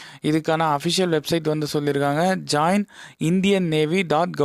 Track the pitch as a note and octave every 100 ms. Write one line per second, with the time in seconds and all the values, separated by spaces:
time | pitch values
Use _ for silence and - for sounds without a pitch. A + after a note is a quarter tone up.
0 | - - D3+ D#3 D3+ D#3+ D#3+ C#3+ E3+ E3+
1 | F3+ D#3 - E3 D3+ D#3 D3 D3+ D3 C#3
2 | C#3+ D3 F#3 F#3 C#3+ D3 E3 G3+ G3+ -
3 | - - D#3 F#3+ G3 G3 E3+ D#3 D3+ F#3+
4 | E3 D3+ F3+ -